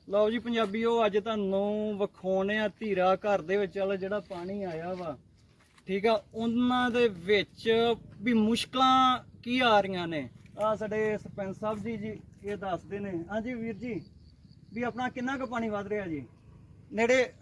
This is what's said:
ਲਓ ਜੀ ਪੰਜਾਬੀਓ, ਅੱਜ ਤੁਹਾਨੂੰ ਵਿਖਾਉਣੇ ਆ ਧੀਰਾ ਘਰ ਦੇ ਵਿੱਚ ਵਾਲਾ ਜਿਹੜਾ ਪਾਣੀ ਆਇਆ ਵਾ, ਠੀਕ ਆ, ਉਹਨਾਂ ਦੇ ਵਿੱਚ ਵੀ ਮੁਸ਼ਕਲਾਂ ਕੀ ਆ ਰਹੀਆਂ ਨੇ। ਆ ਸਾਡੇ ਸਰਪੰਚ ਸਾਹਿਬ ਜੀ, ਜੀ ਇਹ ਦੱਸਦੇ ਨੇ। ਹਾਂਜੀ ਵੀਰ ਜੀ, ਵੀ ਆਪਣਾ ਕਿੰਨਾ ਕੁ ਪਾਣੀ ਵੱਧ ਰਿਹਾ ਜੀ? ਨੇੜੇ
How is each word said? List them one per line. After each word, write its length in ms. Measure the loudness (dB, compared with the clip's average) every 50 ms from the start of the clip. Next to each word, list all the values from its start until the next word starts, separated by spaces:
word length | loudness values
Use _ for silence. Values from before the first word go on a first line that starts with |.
| _ -2
ਲਓ 220 | 2 2 4 2
ਜੀ 80 | 2 -2
ਪੰਜਾਬੀਓ, 680 | -2 -2 0 0 0 0 0 0 2 2 4 4 2
ਅੱਜ 120 | 2 2 0
ਤੁਹਾਨੂੰ 800 | 0 0 -2 -2 0 0 0 0 0 0 -2 -2 -2 -4 -2 -2
ਵਿਖਾਉਣੇ 600 | -2 -4 -4 -6 -2 0 0 0 0 0 0 0
ਆ 100 | 0 -2
ਧੀਰਾ 480 | -4 _ -4 -2 0 2 4 4 4
ਘਰ 260 | 2 2 0 0 0
ਦੇ 140 | 0 0 0
ਵਿੱਚ 220 | 0 0 -2 -2 -2
ਵਾਲਾ 180 | -2 -2 -2
ਜਿਹੜਾ 240 | -2 -4 -4 -4 -6
ਪਾਣੀ 440 | -6 -8 -10 -10 -8 -8 -6 -6 -6
ਆਇਆ 300 | -6 -6 -6 -6 -6 -8
ਵਾ, 220 | -6 -6 -8 -10 -10 -14 _ _ _ _ _ _ _ _ _ _ -16 _
ਠੀਕ 200 | -4 -4 0 2
ਆ, 160 | 2 2 2 0 -6 -6
ਉਹਨਾਂ 560 | -4 -2 0 2 2 2 4 4 2 2 2
ਦੇ 180 | 4 4 4 2
ਵਿੱਚ 840 | 2 -2 0 2 2 2 2 0 -8 -4 0 2 4 4 4 2 2 -2 -4 -12 -16 -6
ਵੀ 120 | 0 2
ਮੁਸ਼ਕਲਾਂ 840 | 4 4 4 4 2 0 -2 -4 0 2 4 6 6 6 6 4 4 0 -4 -10 -20 -14
ਕੀ 180 | -6 -2 0 2
ਆ 200 | 4 6 6 6
ਰਹੀਆਂ 280 | 4 2 -2 -4 -4 -4
ਨੇ। 220 | -4 -6 -6 -8 -12 -18 -20 -16 -6 -2
ਆ 180 | 0 0 0
ਸਾਡੇ 420 | -2 -4 -4 -2 0 0 0 -2 -4
ਸਰਪੰਚ 400 | -6 -10 -10 -8 -8 -8 -8 -6
ਸਾਹਿਬ 180 | -6 -6 -6 -4
ਜੀ, 180 | -6 -6 -6
ਜੀ 240 | -6 -8 -8 -10 -12 -14 -20 -20 -12 -10
ਇਹ 120 | -8 -8
ਦੱਸਦੇ 420 | -6 -6 -6 -6 -6 -8 -10 -10 -8
ਨੇ। 260 | -6 -6 -6 -8 -8 -6
ਹਾਂਜੀ 240 | -6 -6 -4 -6 -6
ਵੀਰ 200 | -6 -6 -8 -8
ਜੀ, 300 | -8 -8 -8 -8 -8 -10 -12 -20 -20 -20 -20 -20 _ -20 -20 -20 -20 -20 -14 -8
ਵੀ 80 | -6
ਆਪਣਾ 260 | -6 -4 -4 -4 -6 -6
ਕਿੰਨਾ 280 | -4 -4 -6 -4 -4
ਕੁ 100 | -6 -6
ਪਾਣੀ 220 | -6 -4 -4 -4 -4
ਵੱਧ 180 | -4 -4 -4
ਰਿਹਾ 200 | -4 -4 -4 -4
ਜੀ? 220 | -4 -6 -8 -8 -12 -16 -20 _ -20 -20 -20 -20 -20 -20 -20 -18 -8
ਨੇੜੇ 400 | -2 0 2 4 4 4 2 0 -4 -8